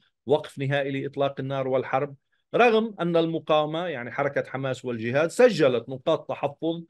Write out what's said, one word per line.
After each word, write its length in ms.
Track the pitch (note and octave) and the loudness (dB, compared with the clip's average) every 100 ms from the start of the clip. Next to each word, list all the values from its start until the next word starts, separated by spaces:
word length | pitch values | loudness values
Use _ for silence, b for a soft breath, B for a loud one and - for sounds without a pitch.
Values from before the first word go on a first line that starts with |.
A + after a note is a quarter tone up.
| _ _ - | _ _ 0
وقف 340 | D3+ D3+ - | 0 0 -8
نهائي 420 | C3+ C#3+ C#3 C3+ | -2 -2 -2 -4
لإطلاق 380 | C3+ C3+ C#3 C#3 | -6 -2 -2 -2
النار 280 | C3+ C#3 C3 | -6 -4 -2
والحرب، 480 | C3 - C3+ C#3+ C#3 _ _ _ E3+ | -2 0 -2 -2 -8 _ _ _ 2
رغم 400 | A#3+ A3 A3+ G3 | 4 4 0 -2
أن 180 | F3 E3 | 0 2
المقاومة، 720 | E3 D#3+ D#3 D#3 D3+ D#3+ F3+ | 2 0 0 2 2 -2 -4
يعني 240 | C#3 A#2+ | -6 -6
حركة 320 | A#2 C#3+ C#3+ B2+ | -2 -2 -2 -4
حماس 360 | C3 C3+ B2+ B2+ | -4 -6 -6 -6
والجهاد، 440 | A#2+ A2+ C3 E3 | -4 -2 0 0
سجلت 600 | - B3 F3 D3 A#2+ - | 4 4 6 2 2 -4
نقاط 400 | C3 - D#3 - | -6 -2 -2 -2
تحفظ 540 | B2+ C#3+ C#3 D#3+ E3 E3 | -6 -6 -4 -6 -6 -8